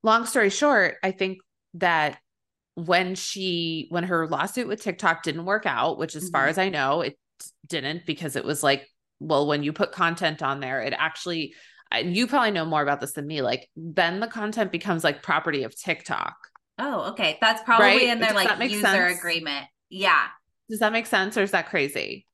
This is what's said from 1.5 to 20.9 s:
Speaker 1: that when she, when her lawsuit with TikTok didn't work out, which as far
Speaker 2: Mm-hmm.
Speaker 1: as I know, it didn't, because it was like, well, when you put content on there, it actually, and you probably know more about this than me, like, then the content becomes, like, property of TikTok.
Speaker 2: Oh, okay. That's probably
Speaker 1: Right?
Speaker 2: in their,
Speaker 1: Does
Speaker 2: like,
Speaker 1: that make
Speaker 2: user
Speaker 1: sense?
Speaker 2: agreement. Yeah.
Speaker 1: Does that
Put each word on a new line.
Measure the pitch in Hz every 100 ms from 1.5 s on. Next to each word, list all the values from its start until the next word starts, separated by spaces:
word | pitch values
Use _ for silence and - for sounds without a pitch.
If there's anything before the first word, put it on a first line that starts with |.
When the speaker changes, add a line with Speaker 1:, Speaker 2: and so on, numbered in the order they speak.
| _ _ 170
Speaker 1:
that | 175 165 151 - _ _ _ _ _ -
when | 170 180 185 185
she, | - 196 190 170 170 160 -
when | 170 180
her | 170 160
lawsuit | 147 190 - 240
with | 220
TikTok | 214 180 190 165
didn't | 165 156 175
work | 214 196
out, | 120 147 -
which | 160 156
as | 180
far | 160
Speaker 2:
Mm-hmm. | 135
Speaker 1:
as | 165
I | 190
know, | 165 135 151
it | 135 - _ _ - _ -
didn't, | 165 135 165 170
because | 151 160 131
it | -
was | 147
like, | 147 139 - _ _ _
well, | 156 143 143
when | 147
you | 147
put | 151 190
content | - 170 170 170 151
on | 143 139
there, | 131 135
it | 120 -
actually, | 156 - 180 165 147 - - _ _
and | 117 170 180
you | 240
probably | 277 226
know | 190 160
more | 156
about | 143 143
this | 139
than | - 143
me, | 156
like, | 123 127 - -
then | 165 160 170 185
the | 226
content | 226 214 220 196
becomes, | 170 196 170
like, | 160 147
property | - 151 165 147
of | 117 -
TikTok. | - 165 - - 50 - - _ _ -
Speaker 2:
Oh, | 269 233 -
okay. | - 180 156
That's | 220 220
probably | - 226 202 214
Speaker 1:
Right? | 247
Speaker 2:
in | 226
their, | 226
Speaker 1:
Does | 208
Speaker 2:
like, | 220
Speaker 1:
that | 196
make | 247
Speaker 2:
user | 208 208
Speaker 1:
sense? | 196 180 175
Speaker 2:
agreement. | 175 170 156 143 - _ _
Yeah. | 185 196 156 - - _ _ _
Speaker 1:
Does | 220
that | 220